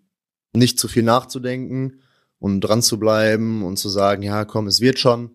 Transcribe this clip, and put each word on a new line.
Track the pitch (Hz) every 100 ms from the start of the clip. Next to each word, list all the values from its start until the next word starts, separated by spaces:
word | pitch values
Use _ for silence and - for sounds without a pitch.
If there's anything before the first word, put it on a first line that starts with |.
| _ _ _ _ _
nicht | 113 123 -
zu | 110
viel | 123
nachzudenken | 113 123 - 131 123 127 127 131 131 - _ _ _ _
und | 101 98
dran | 98 113
zu | 113 110
bleiben | 107 107 110 110 113 113
und | 90 98
zu | 104
sagen, | 98 98 101
ja, | 101 107
komm, | 104 110 101
es | 95
wird | 123 131
schon, | 131 120 120